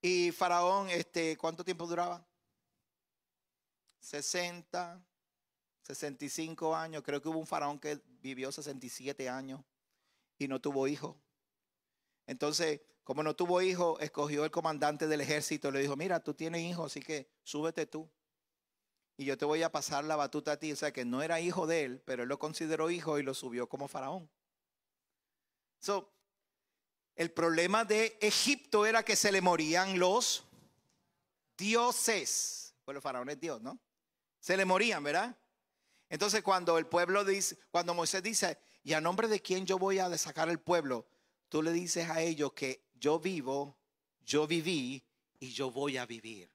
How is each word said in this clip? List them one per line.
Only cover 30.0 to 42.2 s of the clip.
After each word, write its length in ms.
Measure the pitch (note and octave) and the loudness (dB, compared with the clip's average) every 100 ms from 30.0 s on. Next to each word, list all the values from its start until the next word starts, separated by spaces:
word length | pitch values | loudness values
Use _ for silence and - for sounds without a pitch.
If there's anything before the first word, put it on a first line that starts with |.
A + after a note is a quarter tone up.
| F3+ G#3 A#3+ - - - _ _ _ _ _ _ _ _ _ - | 4 4 2 -2 -6 -20 _ _ _ _ _ _ _ _ _ -6
dioses. 1200 | G3 A3+ A#3+ A#3+ - G#3+ C3 - - - - _ | 2 4 4 2 2 2 0 -2 -2 -6 -12 _
Pues 100 | - | -12
los 80 | C#3 | -8
faraones 360 | C#3 B2+ B2+ D3 | -6 -6 -6 -6
Dios, 220 | E3 B2 | -6 -6
¿no? 180 | A#2 B3+ _ _ _ _ _ _ | -8 -14 _ _ _ _ _ _
Se 160 | - F#3 | 0 4
le 80 | |
morían, 380 | F#3+ F#3 A#3 F#3 | 6 6 4 2
¿verdad? 340 | D3 D#3+ A3+ A#3+ _ _ _ _ _ _ _ | 2 0 0 -6 _ _ _ _ _ _ _
Entonces, 340 | D#3+ G#3 G#3 | -2 2 2
cuando 360 | F#3+ F#3 E3+ E3 | 4 2 6 4
el 80 | D#3 | 4
pueblo 380 | E3+ F3 G3 | 2 4 4
dice, 340 | G3 G3 F#3+ - _ | 4 2 0 -6 _
cuando 240 | E3+ F3 | 0 0
Moisés 280 | F3 E3 F#3+ | 0 0 0
dice, 360 | F#3 G#3+ F#3 D3+ _ _ | 0 0 0 -2 _ _
"¿Y 100 | - | 0
a 80 | D#3 | 2
nombre 280 | D#3+ F#3+ A3+ | 2 2 2
de 120 | G#3+ | 2
quién 260 | - F#3 F#3 | 0 -2 2
yo 120 | F#3+ | 2
voy 200 | F#3+ F#3+ | 2 2
a 180 | F#3 E3 | 0 -2
sacar 300 | D#3+ D3+ D#3+ | -4 0 0
el 100 | E3+ | 0
pueblo?", 480 | - F3 C#3+ B2 - _ _ _ _ | 2 2 2 -4 -6 _ _ _ _
tú 140 | D3 | 0
le 100 | D#3+ | 2
dices 360 | E3+ F3 F3+ D#3+ | 0 0 -2 0
a 120 | D#3+ | 0